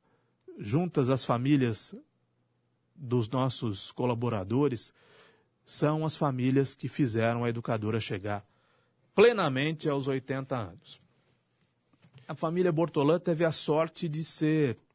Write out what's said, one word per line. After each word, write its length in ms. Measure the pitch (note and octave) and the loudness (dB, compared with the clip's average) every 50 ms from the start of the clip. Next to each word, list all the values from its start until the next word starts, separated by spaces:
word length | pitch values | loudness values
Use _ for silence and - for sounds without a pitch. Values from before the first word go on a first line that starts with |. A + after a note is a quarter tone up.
| _ _ _ _ _ _ _ _ _ - E4+ D4+ | _ _ _ _ _ _ _ _ _ -20 -14 -12
juntas 500 | F3 G2+ G#2 D3+ F3+ F3+ - D3+ C3+ A#2+ | -6 -2 0 0 0 0 0 0 2 2
às 160 | C3+ B2+ - | 2 0 0
famílias 720 | - C3+ A#2 B2 C3+ D3+ C#3+ C3 A#2+ A2 - - - - A3+ - _ _ _ _ _ _ _ _ _ _ _ _ _ _ _ _ _ _ | 0 -2 0 2 2 4 4 4 2 0 -2 -6 -8 -10 -14 -18 _ _ _ _ _ _ _ _ _ _ _ _ _ _ _ _ _ _
dos 360 | - D3 B2 A#2+ B2 A#2 G#2 | -16 -6 -2 -2 0 0 0
nossos 600 | C3+ C3 B2+ C3 A#2+ - - A2+ G2+ F#2+ - - - | 0 0 0 0 -2 -4 -4 -4 -6 -6 -10 -12 -6
colaboradores, 1000 | - B2+ B2 A#2+ A#2 A#2+ A#2+ A2+ G#2 F#2 F#2+ A2 C3 D3 C#3+ B2 G#2+ - - - _ _ _ - - - - _ _ _ _ _ _ _ | -4 -2 -2 -2 0 -2 -2 -2 -2 -4 -2 0 0 0 0 0 -4 -6 -10 -10 _ _ _ -20 -20 -20 -20 _ _ _ _ _ _ _
são 400 | - - - - D3 D3+ D#3 D#3 | -10 -4 0 0 0 2 0 0
as 120 | D#3+ D3+ | -2 -2
famílias 580 | - E3 D3 C3 B2+ B2 C3 C3+ C#3 C#3 C3 - | 0 0 0 0 0 0 2 4 4 2 2 -2
que 140 | - - C3 | -8 -10 -8
fizeram 560 | - - D3+ B2 G#2+ A2+ A2+ A2+ A#2 A#2 A#2+ | -2 0 0 0 2 2 0 2 0 0 -2
a 40 | A#2+ | -2
Educadora 520 | A#2 A#2 A#2 - A#2+ A2 G#2+ G#2+ A2 A2+ | -2 -4 -4 -4 -4 -2 -2 -2 -2 -2
chegar 440 | G#2 - A#2 G2 F#2 G#2 G#2 G2+ - _ _ _ _ _ _ _ _ _ _ _ _ _ _ | -2 -4 -6 -6 -6 -6 -6 -6 -8 _ _ _ _ _ _ _ _ _ _ _ _ _ _
plenamente 720 | - G3+ A#3+ A#3+ G#3+ F#3 D3+ C3 C3 C#3 D3+ D#3+ D3+ - D#3 | 6 6 6 6 4 2 0 2 0 0 0 -2 -2 -2 -2
aos 200 | C#3+ C#3 C3+ C3+ | -2 0 -2 -2
oitenta 480 | C3+ C3+ B2+ - C#3+ C3+ C3+ - C#3 | -2 -4 -4 -4 -6 -6 -4 -4 -4
anos. 440 | B2 A2 F#2 F#2 - - - - - _ _ _ _ _ _ _ _ _ _ _ _ _ _ _ _ _ _ _ _ _ _ _ - - | -4 -6 -6 -10 -14 -20 -20 -20 -20 _ _ _ _ _ _ _ _ _ _ _ _ _ _ _ _ _ _ _ _ _ _ _ -20 -12
A 80 | - D#3+ | -12 -8
família 380 | - - D#3+ E3 F3+ F#3 F3+ E3 | -4 -4 -2 0 2 2 2 4
Bortolã 440 | D3+ E3+ D#3+ - D#3 C#3 C#3+ E3 F3+ | 2 0 2 2 2 4 4 4 4
teve 240 | F3+ - E3+ D3+ E3+ | 2 0 0 2 2
a 80 | E3 D#3 | 2 0
sorte 560 | - - - D3+ D3+ D#3+ D#3+ - - - E3 | 0 -2 0 2 2 0 0 -4 -6 -6 -6
de 160 | D3 D#3 D#3+ | -4 -4 -6
ser, 520 | - - - D#3 D#3 D#3 D#3 D3+ C3 A2 - _ _ _ | -6 -4 0 2 2 4 4 2 2 0 -4 _ _ _